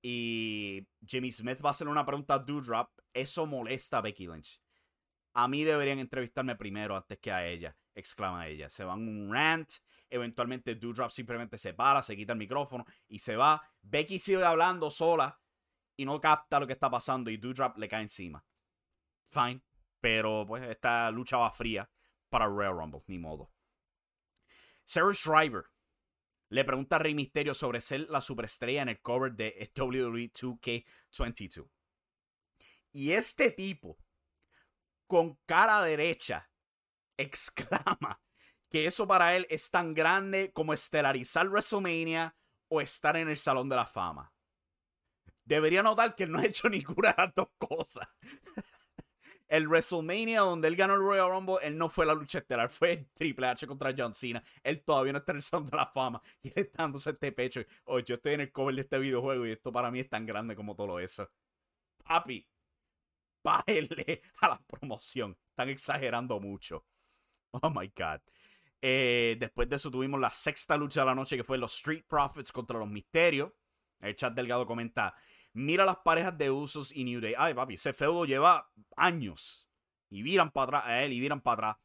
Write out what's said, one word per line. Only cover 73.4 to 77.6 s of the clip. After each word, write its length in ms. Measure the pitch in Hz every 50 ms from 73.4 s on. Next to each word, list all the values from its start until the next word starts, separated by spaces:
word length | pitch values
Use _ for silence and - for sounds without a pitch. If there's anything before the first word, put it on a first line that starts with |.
| 143 190 _ _ _ _ _ _ _ _ _ _
El 160 | - 104 104
chat 160 | - 135 123
Delgado 340 | 117 127 123 120 120 123 123
comenta, 480 | 104 117 117 117 113 _ 123 107 95 - - _ _ _ _ _ _
"Mira 320 | _ 113 131 143 170 185 196
las 120 | 190 180
parejas 400 | - - 165 165 165 175 185 180 151
de 120 | 147 139
Usos 400 | 135 139 147 139 - 151 139 -
y 120 | - 147 127
New 160 | 123 120 120
Day." 140 | 110 107 117
Ay, 160 | 120 147 165
papi, 220 | 139 120